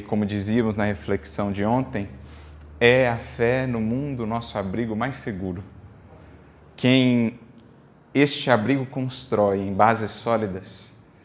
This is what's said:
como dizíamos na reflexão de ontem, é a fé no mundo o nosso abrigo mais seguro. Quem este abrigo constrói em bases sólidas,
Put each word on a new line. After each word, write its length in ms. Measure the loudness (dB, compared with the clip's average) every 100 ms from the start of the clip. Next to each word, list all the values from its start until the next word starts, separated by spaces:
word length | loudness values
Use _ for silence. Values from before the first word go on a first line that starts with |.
| 0
como 180 | -2 0
dizíamos 520 | -2 0 2 2 0
na 80 | -2
reflexão 640 | -2 -2 -4 -4 -6 -4
de 140 | -2 0
ontem, 420 | 0 0 -6 -8 -12 -18 -20 -20 -20 -16 4 6
é 220 | 6 4
a 100 | 0
fé 480 | -6 0 2 2 0
no 140 | -2
mundo 440 | -2 -2 -4 -4
o 40 | -4
nosso 300 | -4 -4 -4
abrigo 360 | -4 -2 -2
mais 220 | -2 -4 -6
seguro. 480 | -8 -6 -4 -6 -10 -18 -20 -20 -20 -20 -20 -20 -20 -20 -20 0
Quem 640 | 4 6 6 4 2 -2 -14 -20 -20 -20 -20 -20 -4
este 380 | 2 2 2 2
abrigo 340 | 2 4 0 -2
constrói 720 | -6 -6 -6 -2 2 4 2
em 140 | 0
bases 380 | 4 4 4 -2
sólidas, 880 | -4 0 0 0 -6 -10 -14 -16 -20 -20 -20